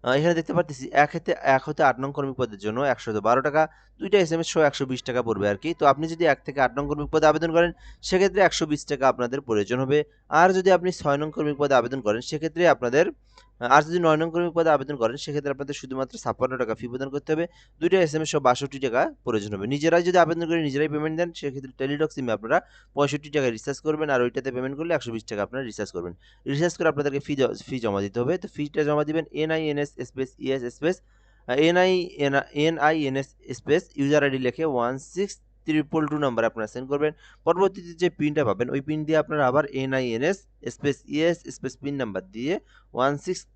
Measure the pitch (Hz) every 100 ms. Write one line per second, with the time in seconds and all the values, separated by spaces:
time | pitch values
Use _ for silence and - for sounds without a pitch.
0 | 123 135 160 170 160 170 160 131 131 135
1 | 147 165 - - 139 131 - 147 147 120
2 | 135 143 139 127 120 101 104 113 139 120
3 | - 107 104 123 143 147 156 _ _ _
4 | 185 202 165 165 165 170 147 - 131 127
5 | - 127 113 104 101 101 160 165 147 139
6 | 160 165 165 135 - 139 127 123 143 147
7 | 143 156 151 151 165 165 175 - - -
8 | - 185 196 185 180 - 160 147 - 139
9 | 131 120 120 139 120 107 101 127 131 147
10 | 147 _ _ 147 185 190 185 180 180 175
11 | 147 143 156 - 151 139 143 131 120 135
12 | 104 110 - 151 160 156 175 131 120 135
13 | 190 294 _ - _ _ 120 139 156 175
14 | 165 156 165 170 175 165 160 147 135 143
15 | 113 139 - 147 143 139 139 143 131 131
16 | 131 117 123 113 127 127 113 110 123 127
17 | 135 139 - 156 170 _ _ _ 165 190
18 | 165 156 156 151 127 123 139 135 131 117
19 | 190 285 - 110 101 101 104 143 156 170
20 | 175 180 160 165 165 165 151 135 156 147
21 | 156 160 175 170 147 135 131 - 135 147
22 | 156 - 127 104 113 160 - - _ -
23 | 143 147 147 147 131 113 - 139 151 151
24 | 151 131 123 131 131 123 131 139 165 156
25 | 123 113 101 104 98 127 127 107 104 90
26 | 87 87 _ _ - 143 170 165 165 143
27 | 143 139 139 143 120 - - 131 110 98
28 | 101 110 123 180 190 - 147 156 147 151
29 | 151 156 151 143 156 160 156 143 147 -
30 | 127 131 131 _ 131 135 120 - 156 185
31 | _ _ _ _ - 127 160 175 185 185
32 | 175 - 143 139 - 147 156 165 147 160
33 | 139 135 135 _ - 131 - 156 185 -
34 | 139 147 139 135 127 120 160 127 117 135
35 | - 175 196 - _ _ - 156 147 160
36 | 147 151 143 117 113 113 107 123 131 143
37 | 151 151 - _ - 170 196 190 170 165
38 | 175 - 147 151 123 98 123 131 147 156
39 | 151 156 151 151 131 135 143 139 135 131
40 | 127 113 147 196 _ _ 117 - 143 135
41 | - 147 165 165 - - 127 127 139 143
42 | 120 95 95 104 131 208 _ _ _ 117
43 | 135 143 - 180 -